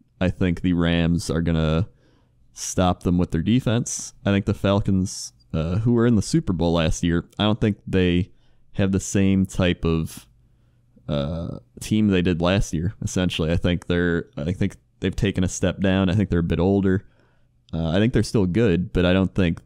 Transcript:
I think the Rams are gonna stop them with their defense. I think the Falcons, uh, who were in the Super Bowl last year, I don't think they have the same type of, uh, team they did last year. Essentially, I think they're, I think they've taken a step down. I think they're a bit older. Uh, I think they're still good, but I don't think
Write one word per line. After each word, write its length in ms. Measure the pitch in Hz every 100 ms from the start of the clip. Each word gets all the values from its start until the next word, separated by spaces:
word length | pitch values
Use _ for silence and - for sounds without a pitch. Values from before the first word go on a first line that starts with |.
| _ _
I 100 | 92
think 300 | - 92 87
the 140 | 92
Rams 560 | 87 85 85 82 85 -
are 120 | 78
gonna 460 | 85 82 80 80 - - _ _ _ _ _
stop 500 | - - - 90 90
them 160 | 95 90
with 140 | 87
their 100 | 82
defense. 720 | 82 120 127 117 131 - - -
I 60 | 101
think 160 | 101 101
the 80 |
Falcons, 800 | 104 98 98 98 95 92 - - - _
uh, 260 | 82 80 90
who 160 | 113
were 120 | 117 117
in 80 |
the 80 | 113
Super 300 | - 160 -
Bowl 220 | 87 85
last 280 | 85 80 -
year, 260 | 85 85 - -
I 20 |
don't 180 | 104 107
think 180 | 110 101 -
they 420 | 92 90 87 90 - _ _ _
have 180 | - 98
the 80 | 95
same 460 | - 104 95 95 92
type 380 | - 90 90
of, 440 | 82 82 80 - - _ _ _ _ _ _ _ -
uh, 500 | 73 71 82 85 - - -
team 260 | - 107 107
they 160 | 92
did 180 | 87 85
last 320 | 87 98 -
year. 220 | 78 87 -
Essentially, 480 | - - 92 - 80
I 60 | 87
think 320 | 92 87 -
they're, 380 | 87 87 85 - -
I 160 | 73
think 240 | 92 98 - _ _
they've 160 | 98 90
taken 260 | 101 95
a 60 | 90
step 320 | - 95 -
down. 280 | 95 95 95
I 60 |
think 160 | 95 98
they're 80 | 87
a 60 |
bit 160 | 85 82
older. 440 | 90 98 98 95 - _ _ _ _ _ _
Uh, 140 | 82 80
I 100 | 87
think 140 | 110
they're 100 | 127
still 240 | 101 123 92
good, 460 | 87 117 85 90
but 120 | -
I 80 | 87
don't 220 | 92 92
think 260 | - 90 87